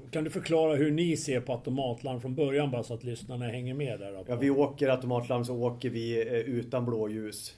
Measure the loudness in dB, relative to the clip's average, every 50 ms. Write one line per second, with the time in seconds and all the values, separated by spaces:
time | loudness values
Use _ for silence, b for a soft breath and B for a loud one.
0 | -10 -6 -4 -2 -2 -2 -4 -4 -2 2 4 4 6 6 6 4 4 4 4 4
1 | 4 2 2 0 0 0 0 0 0 -2 -4 -4 -2 -2 -2 0 0 -2 -2 -4
2 | -4 -6 -6 -4 -4 -4 0 2 2 4 4 4 2 2 0 -2 -2 -4 -6 -6
3 | -6 -6 -6 -6 -8 -8 -6 -4 -4 -4 -4 -4 -4 -4 -4 -2 -2 -2 -4 -4
4 | -6 -8 -10 -8 -4 -2 0 2 4 4 6 6 4 2 2 2 2 4 4 4
5 | 2 0 0 0 0 0 0 0 0 -2 -2 0 0 0 -2 -2 -4 -4 -2 -2
6 | -2 -2 0 0 0 0 0 0 0 0 -2 -4 -4 -2 -2 -2 0 0 0 0
7 | 0 -2 -2 -4 -6 -6 -8 -8 -10 -12 -14